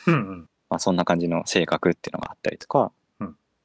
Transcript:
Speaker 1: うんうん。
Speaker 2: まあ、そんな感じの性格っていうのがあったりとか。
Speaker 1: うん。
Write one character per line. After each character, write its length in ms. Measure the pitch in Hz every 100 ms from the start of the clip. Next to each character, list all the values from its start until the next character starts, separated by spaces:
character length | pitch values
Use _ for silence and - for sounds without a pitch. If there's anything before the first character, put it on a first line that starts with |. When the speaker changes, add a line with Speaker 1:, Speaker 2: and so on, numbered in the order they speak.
| -
Speaker 1:
う 40 |
ん 20 |
う 40 | 156
ん。 320 | 98 90 80 _ _
Speaker 2:
ま 60 | 90
あ、 40 |
そ 120 | -
ん 40 | 90
な 80 |
感 160 | 87 85
じ 80 | 85
の 200 | 82 -
性 180 | - 82
格 260 | 80 90
っ 40 | 82
て 160 | -
い 20 |
う 40 | -
の 40 |
が 100 | -
あ 40 | -
っ 20 |
た 120 | -
り 80 | -
と 80 | -
か。 240 | 143 107 - _ -
Speaker 1:
う 40 |
ん。 120 | 95 - _ _